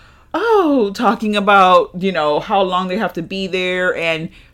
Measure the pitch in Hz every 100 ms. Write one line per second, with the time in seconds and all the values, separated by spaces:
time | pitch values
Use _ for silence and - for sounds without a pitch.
0 | - _ _ 311 453 427 320 277 202 196
1 | 233 220 214 208 202 196 185 180 156 180
2 | 190 170 151 147 - 202 190 180 185 185
3 | 185 175 165 190 190 185 185 185 180 143
4 | 165 160 165 - -